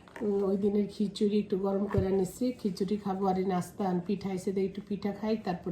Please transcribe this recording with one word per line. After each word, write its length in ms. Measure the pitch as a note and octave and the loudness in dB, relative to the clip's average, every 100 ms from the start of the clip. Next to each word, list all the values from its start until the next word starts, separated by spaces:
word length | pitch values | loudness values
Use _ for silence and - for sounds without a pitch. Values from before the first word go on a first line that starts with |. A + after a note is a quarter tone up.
| - - | -18 -4
উম, 220 | G#3 G3 | 0 2
ওই 120 | F#3+ G3 | 2 2
দিনের 300 | G#3 G#3 G3 | 2 2 0
খিচুড়ি 500 | - G3+ - G3+ G#3 | 0 -2 2 2 4
একটু 180 | G#3 F#3 | 2 0
গরম 260 | G3 G3 G3+ | 2 0 2
করে 240 | G3 F#3+ | 2 2
নিছি, 340 | G3 F3+ - B3 | 2 0 0 -2
খিচুড়ি 440 | A#3+ G#3 F3 F#3+ G#3 | 0 -4 -2 -2 -2
খাবো 260 | G3 F#3+ G3 | -2 0 2
আর 120 | F#3 | 2
এই 60 | |
নাস্তা, 380 | F#3+ F3+ - - F#3+ | 2 0 -2 -4 0
আর 100 | F3+ | 0
পিঠা 280 | E3+ G3 G3 | 0 -2 -2
আইছে, 200 | F#3 G3+ | -4 -2
দিয়ে 140 | F#3+ F#3+ | 0 -2
একটু 140 | G3 - | -4 -6
পিঠা 240 | G3+ G3+ | -4 -4
খাই, 220 | G3+ A3 A3 | -2 -2 -2
তারপর 340 | F#3+ F3+ F#3 | -2 -4 -4